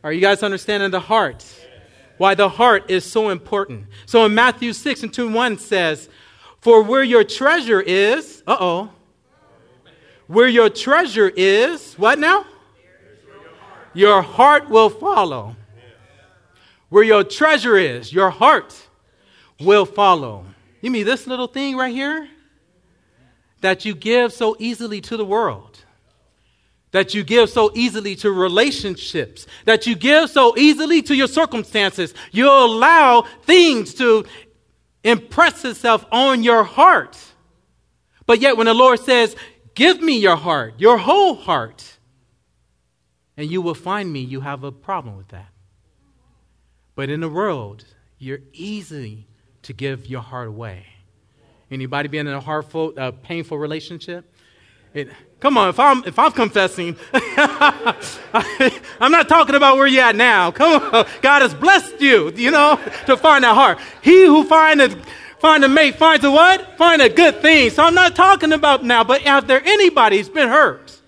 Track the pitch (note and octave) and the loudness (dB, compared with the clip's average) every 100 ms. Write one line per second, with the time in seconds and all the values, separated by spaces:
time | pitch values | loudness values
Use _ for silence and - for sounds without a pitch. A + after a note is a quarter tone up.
0 | D3+ E3 F#3+ G3+ G#3+ F#3+ - G#3 G3 F#3 | -8 -2 -2 0 -4 -8 -8 -6 -4 -6
1 | - A3 E3 A#2 - - - - _ _ | -4 -2 -2 -8 -20 -20 -20 -20 _ _
2 | _ _ F#3+ G3 G3 - A#3+ G3+ - F#3 | _ _ -2 2 -2 0 0 0 -2 -6
3 | - A3+ A3 F3+ - G3+ G3 A2+ G#2 - | -4 -6 -4 -8 -8 -8 -8 -12 -20 -20
4 | - A#3 A3 G#3+ B3 A#3+ A#3+ - D4 B3+ | -2 2 2 2 0 0 -10 -8 -8 -8
5 | A3+ - A#3+ A3+ B3 G3+ - F#3+ E3+ D3+ | -10 -8 -6 -4 -4 -6 -6 -4 -4 -6
6 | - _ _ _ _ _ A#3 A3+ G#3+ C4+ | -14 _ _ _ _ _ 4 4 4 -2
7 | C4+ A#3+ G#3 - C4+ E4+ A#3 G3+ - F#3 | 2 2 0 -2 -2 -2 -2 -4 -2 -2
8 | G3+ C#4+ - - - - F3+ E3+ G#3 _ | 0 -2 -8 -18 -6 -4 -2 -6 -10 _
9 | _ _ _ _ _ _ _ _ _ _ | _ _ _ _ _ _ _ _ _ _
10 | _ _ _ F#3 B3 A#3 A3 A3 - D4+ | _ _ _ 0 2 4 0 -2 -2 -2
11 | E4+ G#3 G3 F3+ F#3+ G3+ C4 E4 - - | -2 -2 -2 0 0 0 -2 -4 -16 -2
12 | G#3+ D4 D4+ G4 F#4+ _ _ _ _ _ | 0 0 0 -2 -4 _ _ _ _ _
13 | _ _ _ - - - - - - E3+ | _ _ _ -20 -20 -20 -20 -20 -18 0
14 | G3+ G3+ F3 - C4+ D4 A#3+ A3 A3 A3 | 4 4 0 2 4 4 2 2 2 -2
15 | F#4+ F#4+ F3+ C3 G#2 A#2 - _ A#2+ _ | -4 -2 -2 -6 -14 -20 -20 _ _ _
16 | _ _ _ _ _ _ _ _ _ F#3+ | _ _ _ _ _ _ _ _ _ 2
17 | A3 G#3 G3+ - D4+ D4+ A#3 G3+ E3 A#2+ | 4 2 0 -2 0 0 2 0 0 -6
18 | A2+ D#3 F#3+ F#3 C4 C4+ - - _ _ | -8 -2 -2 2 2 2 -2 -20 _ _
19 | _ _ _ _ _ _ D#3+ G#3 G3 G3+ | _ _ _ _ _ _ 0 2 0 -2
20 | G3+ E3+ B2+ G2+ F#2 _ _ _ A#3 A#3+ | 0 0 -4 -16 -20 _ _ _ -8 -6
21 | G3+ B3+ - B3+ B3 C4+ C#4 B3+ B3+ A#3+ | -4 -6 -8 -10 -10 -10 -10 -8 -8 -8
22 | C#4 D#4 D4 _ _ _ _ _ _ _ | -8 -10 -12 _ _ _ _ _ _ _
23 | _ _ _ _ _ _ F#3+ F#3+ A3 E3 | _ _ _ _ _ _ -6 -4 -8 -10
24 | G#3 A#3+ A#3+ A#3+ A3+ A3 A3+ A3+ A#3 G#3 | -4 -2 -2 -4 -6 -6 -10 -12 -12 -14
25 | - A3+ G3+ G#3 G#3 G2+ _ _ _ _ | -12 -10 -6 -4 -4 -8 _ _ _ _
26 | _ _ _ _ _ _ _ _ _ F#3+ | _ _ _ _ _ _ _ _ _ -4
27 | F#3+ G#3 D#3 A#3+ A3+ A#3+ G#3+ G#3+ A#3+ G3+ | -4 -6 0 0 2 0 -2 -2 -4 -4
28 | G3+ F#3+ G#3 F#3+ F#3 F#3 C4+ - G3+ F#3 | -10 -6 -6 -2 -2 0 -2 -4 -10 -12
29 | - E3 B2 - - - - A3 A#3 G3+ | -10 -10 -10 -14 -20 -8 0 0 0 -4
30 | B3 D4+ E4 C#4+ B3 A3+ D4 D4+ D#4 E4 | 0 2 2 2 2 4 2 2 -2 -2
31 | - C#4 C4+ D4+ D#4+ A#3 - G#3+ G3 - | 0 -2 -2 -2 -4 -6 -8 -4 -4 -6
32 | E3 - - G3 C4+ C#4 A#3+ A3 C4+ E4 | -12 -12 -10 0 4 4 4 2 2 4
33 | C#4 A#3+ A#3 - - F4+ E4+ B3 G3+ - | 4 2 0 -12 2 4 4 0 -8 -4
34 | B3 A3 - - _ _ _ _ _ _ | 0 0 -2 -20 _ _ _ _ _ _
35 | G#3+ A#3 - - E4 - B3+ A3 A#3 A3 | -2 -2 -2 0 0 0 -12 -6 -2 -2
36 | - A3+ C4+ B3+ A#3 A#3 G3+ - F4 C4+ | -2 -2 0 0 0 0 0 4 4 4
37 | C3+ - - _ _ _ _ _ _ _ | -2 -20 -20 _ _ _ _ _ _ _
38 | _ _ - A#3 C#4 A#3 A3+ A3+ C4 A#3+ | _ _ -2 2 2 2 0 4 4 2
39 | B3+ B3 A3+ - - _ _ - D4+ F#4 | 0 0 0 -4 -20 _ _ 0 0 2
40 | D#4+ B3 G3 E3 E3 D3+ A2+ A2+ G#3 A#3 | -2 0 0 0 -2 -6 -6 0 2 2
41 | F#3 F#4+ C4 C4 - D3+ A2+ _ - _ | 2 2 0 -2 -4 -6 -6 _ -20 _
42 | _ _ _ _ _ _ _ _ _ _ | _ _ _ _ _ _ _ _ _ _
43 | _ _ _ - D3+ F3+ E3+ D#3+ F3+ G3+ | _ _ _ -16 -8 -6 -6 -10 -8 -8
44 | F#3+ C#3+ B2+ C3+ C#3 C#3+ C#3 B2+ - F#3+ | -8 -12 -12 -12 -12 -12 -14 -18 -12 -12
45 | B2 G2 F#2+ F2+ G2 _ _ _ _ _ | -12 -20 -20 -20 -20 _ _ _ _ _
46 | _ _ _ _ _ _ _ _ _ - | _ _ _ _ _ _ _ _ _ -14
47 | C#3 D3+ E3 D#3 G#3 D3 G#2 G#2 _ _ | -10 -10 -10 -8 -8 -8 -12 -20 _ _
48 | _ _ C3 C#3 C3+ _ G3 G#3+ D#3 D3+ | _ _ -18 -18 _ _ -14 -14 -16 -18
49 | A2+ G#2+ G#2 _ _ _ - G#2 C3+ C3+ | -18 -20 _ _ _ _ -20 -12 -12 -12
50 | A2+ B2+ A2+ B2+ A#2 G#2+ A2+ F#2 F#2 _ | -14 -16 -14 -16 -16 -16 -18 -20 _ _
51 | _ _ _ _ _ _ _ C3+ C3 C#3+ | _ _ _ _ _ _ _ -14 -10 -8
52 | C#3+ D3+ D3 C#3 C#3+ D3+ D3+ D#3+ D#3+ - | -8 -10 -10 -12 -10 -10 -10 -8 -8 -8
53 | C3 B2+ - E3+ D#3+ D3+ D3 D#3+ D3+ E3+ | -12 -12 -14 -14 -12 -12 -10 -12 -14 -20
54 | - F3 E3+ _ _ _ _ _ _ D3 | -18 -18 _ _ _ _ _ _ _ -14
55 | C3+ - _ _ C#4 B3+ F#3+ F3+ C#4 B3+ | -14 -18 _ _ -2 0 -2 2 0 0
56 | B3 - D4 - A3 G#3 F#3 - F3 E3 | -4 -2 -2 0 -4 -2 -4 -6 -12 -12
57 | - B3+ A#4 - C#4+ D4 C#4+ C4+ A4 - | -6 -6 -4 -2 -2 2 0 0 -8 -8
58 | - - - A3 - - C4 - - - | -14 -18 -6 -6 -6 -2 -4 -4 -20 -2
59 | B3 E4 C#4 D#4+ D4 C#4 C#4 C4+ C#4 C4 | 0 2 2 2 2 2 4 4 2 2
60 | B3 G#3+ B3 G#3 F3 - D#4 D4+ - A3+ | 2 2 2 2 0 0 2 2 2 0
61 | - - C4 C#4+ B3+ D3 D#4+ G4 - - | -2 -2 2 2 2 0 2 2 0 -2
62 | C#4 A3+ D#3+ F3 A#3+ D4+ D4 D4 - - | 2 2 0 -4 -2 2 2 0 -4 -12
63 | - B3+ D#4+ C#4+ B3 A3 B3+ E3+ - - | -2 2 4 4 4 4 4 2 -10 -2
64 | - F4+ F#4 D4+ D4 D#4+ D#4 D4+ C4 - | 4 8 8 6 4 4 4 4 0 -2
65 | - - - - D#4 D#4 C4+ D4 D4 - | -20 -20 -20 -2 2 4 4 2 0 2
66 | D#4+ D#4 C#4 C#4+ F4 F#4+ F#4+ - E4+ D#4+ | 2 2 2 4 4 4 -2 0 2 4
67 | B3+ - E4+ - D4+ D#4 A#3+ - E4 F4 | 2 4 2 4 2 4 2 2 2 4
68 | F4+ E4+ F#4 G4 D#4 D#4 D4 C4+ A#3+ A#3+ | 2 4 4 4 2 0 2 0 0 0
69 | A3+ C4+ C#4+ C#4 C4+ C4+ D4 G#4 F#4 - | 2 0 2 0 2 0 2 2 2 2
70 | A3 G3 G3+ D#4+ B3 C#4 C#4+ - - - | 2 0 -4 -4 0 2 2 -2 -18 -20